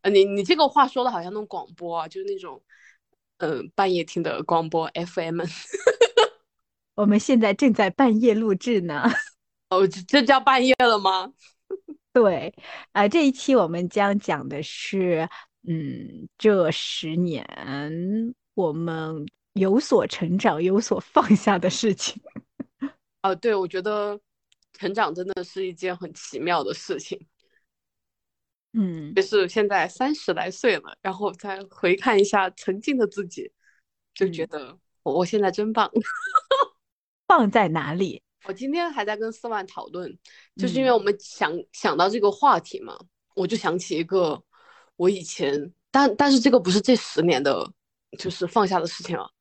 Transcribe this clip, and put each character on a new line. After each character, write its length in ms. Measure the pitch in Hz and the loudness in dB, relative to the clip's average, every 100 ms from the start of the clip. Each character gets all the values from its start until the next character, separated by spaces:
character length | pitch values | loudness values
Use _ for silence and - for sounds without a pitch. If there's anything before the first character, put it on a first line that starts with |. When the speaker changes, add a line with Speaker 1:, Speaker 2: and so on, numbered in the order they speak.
Speaker 1:
呃， 100 | 202 | 4
你， 140 | 202 | 4
你 180 | 196 202 | 4 2
这 140 | 185 330 | 0 2
个 100 | 294 | 4
话 220 | 302 269 | 4 2
说 160 | 262 | 2
的 60 | 247 | -2
好 120 | 202 | -2
像 80 | 175 | -8
那 80 | 208 | -10
种 80 | 214 | -10
广 200 | 180 - | -12 -12
播 240 | 170 170 170 | -14 -8 -6
啊， 100 | 160 | -8
就 120 | 190 | -10
是 40 | 190 | -10
那 120 | 196 | -10
种， 240 | 180 131 _ _ _ _ _ _ _ _ | -10 -18 _ _ _ _ _ _ _ _
呃， 240 | 160 139 - | -4 -4 -6
半 180 | - 196 | -2 0
夜 100 | 180 | 0
听 200 | 160 - | -2 -6
的 200 | 165 - | -4 -4
广 260 | 156 170 165 | -2 -2 0
播 160 | 165 160 | -2 -4
F 340 | - 175 - | -6 -6 -6
M。 220 | 165 170 170 - - - - - 480 - | -4 -4 -6 -10 -12 -2 0 2 2 4
<laughs> 760 | 453 _ _ _ _ _ _ | 2 _ _ _ _ _ _
Speaker 2:
我 100 | - | 0
们 160 | 208 208 | 2 2
现 180 | - 254 | 4 4
在 140 | 220 | 4
正 220 | 202 277 | 4 4
在 160 | 220 196 | 4 0
半 280 | - 269 220 | 4 4 4
夜 140 | 240 | 4
录 220 | 214 220 | 2 0
制 260 | 190 - 226 | -2 0 -2
呢。 300 | 170 147 226 - - _ _ _ _ | -2 0 0 0 -6 _ _ _ _
Speaker 1:
哦， 180 | - 392 | 2 2
这， 140 | 196 180 | 0 2
这 140 | 285 | 2
叫 180 | 233 269 | 6 4
半 260 | 277 262 254 | 4 4 4
夜 80 | 254 | 4
了 200 | 247 214 | 4 4
吗？ 360 | 190 190 190 _ _ _ _ | 2 0 -4 _ _ _ _
Speaker 2:
<laughs> 440 | 392 - 302 _ | -14 -14 -20 _
对， 400 | 247 214 160 - - - - - | 4 4 2 -6 -12 -20 -18 -6
呃， 180 | - 208 | 2 4
这 160 | 330 | 4
一 60 | 285 | 2
期 240 | 262 - | 2 2
我 140 | 254 170 | 4 4
们 200 | 170 180 | 0 -2
将 300 | 208 202 202 | 0 2 0
讲 300 | - 151 135 | -2 -4 -4
的 120 | 143 | -8
是， 640 | 156 - - 196 180 165 165 - - _ - | -10 -12 -6 -2 0 0 -2 -8 -20 _ -8
嗯， 600 | 160 143 127 - - - _ | -6 -6 -10 -14 -16 -20 _
这 320 | 214 202 160 | 2 4 2
十 420 | - - - 160 | 0 -6 -8 -4
年 320 | 160 180 151 - - 85 139 147 160 180 214 226 254 _ | -2 -2 -4 -10 -14 -10 -8 -8 -6 -4 -4 -4 -8 _
我 180 | - 175 | -4 -2
们 520 | 151 170 160 160 160 147 _ _ | -2 -4 -4 -6 -8 -10 _ _
有 260 | - 190 214 | -2 2 2
所 260 | - 233 - | 4 2 2
成 280 | - 170 180 | -4 -2 0
长、 240 | 226 156 | 0 0
有 200 | 175 196 | 0 0
所 180 | 220 190 | 0 -4
放 380 | - - - 208 | 0 0 4 4
下 200 | - 190 | 4 2
的 140 | 180 | 0
事 240 | - 220 | 0 -2
情。 260 | 185 - - - - _ _ - _ | -2 -6 -10 -18 -20 _ _ -20 _
<laughs> 180 | 277 _ _ _ | -12 _ _ _
Speaker 1:
哦， 100 | 196 | -2
对， 220 | 180 233 | 0 0
我 140 | 208 185 | 0 -2
觉 120 | 185 | -4
得 380 | 185 214 208 208 _ _ _ _ _ | -4 -4 -4 -8 _ _ _ _ _
成 200 | _ 190 | _ -6
长 220 | 196 190 | -2 -2
真 100 | 165 185 | -2 -8
的 160 | 190 | -8
是 200 | 175 190 | -8 -8
一 80 | 190 | -8
件 240 | 170 185 180 | -6 -8 -8
很 160 | 175 | -12
奇 280 | 160 - 127 | -14 -14 -8
妙 240 | 160 175 | -2 -2
的 100 | 104 | -2
事 240 | - - 170 | -8 -8 -8
情。 260 | - - - _ _ _ _ _ _ _ _ _ _ _ _ _ _ | -8 -14 -14 _ _ _ _ _ _ _ _ _ _ _ _ _ _
Speaker 2:
嗯。 420 | 226 190 160 147 | -2 -2 -4 -4
Speaker 1:
就 80 | 190 | -2
是 260 | 190 214 180 | 0 0 0
现 180 | 220 208 | 0 0
在 180 | 196 170 | 0 -2
三 260 | - 262 | -2 -2
十 220 | 302 - | -2 -4
来 160 | 170 175 | -4 -4
岁 260 | 185 254 175 | -2 0 0
了， 180 | - - | -4 -10
然 140 | 190 | -8
后 160 | 185 202 | -4 -6
再 340 | 180 202 190 196 | -6 -10 -10 -12
回 240 | - 190 | -4 0
看 240 | 175 - 208 | 2 2 4
一 60 | |
下 260 | 202 208 190 | 4 2 0
曾 300 | - - 190 | -4 -6 -6
经 180 | 262 269 | -4 -2
的 80 | 208 | -2
自 180 | 202 | -4
己， 280 | 180 - - _ _ _ _ _ _ | -10 -10 -14 _ _ _ _ _ _
就 160 | - 190 | -4 -2
觉 160 | 165 160 | -2 -8
得 280 | 151 131 165 _ _ | -8 -14 -20 _ _
我， 80 | - | -4
Speaker 2:
嗯。 20 | |
Speaker 1:
我 100 | 143 | 0
现 160 | 180 214 | 0 0
在 80 | 196 | 0
真 240 | 185 214 | 0 -4
棒。 160 | 220 208 | 0 0
<laughs> 1300 | - - - - - - 539 508 _ _ _ _ _ | 0 -4 -8 -2 -2 0 0 0 _ _ _ _ _
Speaker 2:
棒 240 | _ 349 214 | _ 4 6
在 200 | 233 190 | 4 2
哪 260 | 160 139 | 0 -4
里？ 260 | 170 185 - _ _ - | -2 -4 -6 _ _ -14
Speaker 1:
我 40 | |
今 200 | 196 269 | -10 -6
天 180 | 320 349 | -4 -4
还 140 | 277 | -4
在 100 | 208 | -6
跟 160 | 214 220 | -4 -6
四 180 | 226 240 | -8 -8
万 160 | 214 190 | -8 -8
讨 200 | - - | -14 -12
论， 300 | 175 180 180 _ - _ - | -12 -12 -14 _ -20 _ -6
就 100 | 240 | -2
是 120 | 254 | 0
因 60 | |
为 60 | 262 | 2
我 80 | 233 | 2
们 160 | 196 202 | 2 -4
想， 340 | - - 170 | -6 -4 -4
Speaker 2:
嗯。 120 | 170 - | -4 -10
Speaker 1:
想 220 | - 208 | -4 -2
到 140 | 151 185 | 2 2
这 100 | 220 | 4
个 120 | 202 | 0
话 280 | 202 285 196 | 2 2 2
题 220 | - - | 0 -14
嘛， 180 | 113 - - _ _ | -14 -18 -20 _ _
我 120 | - 185 | -6 -4
就 80 | |
想 240 | 220 175 175 | -2 -2 -4
起 200 | - 160 | -4 -6
一 60 | |
个 380 | 165 190 170 139 _ _ _ _ _ _ | -2 0 0 -2 _ _ _ _ _ _
我 140 | 175 | 0
以 100 | 196 | 0
前， 520 | 165 - 143 143 147 _ _ | -6 -4 -2 -2 -4 _ _
但， 260 | 269 277 208 | 2 2 4
但 160 | 285 | 4
是 80 | 269 | 6
这 100 | 254 | 6
个 80 | 240 | 4
不 120 | 180 | 4
是 100 | 190 | 0
这 160 | 202 254 | 4 2
十 240 | - - | 2 0
年 200 | 165 139 | 2 2
的， 300 | 139 110 - - _ _ _ - | 0 -2 -4 -12 _ _ _ -10
就 120 | 185 | -10
是 160 | 170 175 | -6 -2
放 200 | 233 196 | 2 2
下 140 | 185 | 0
的 60 | 170 | -2
事 180 | - | -8
情 100 | 180 | -8
啊。 140 | 170 - _ | -8 -10 _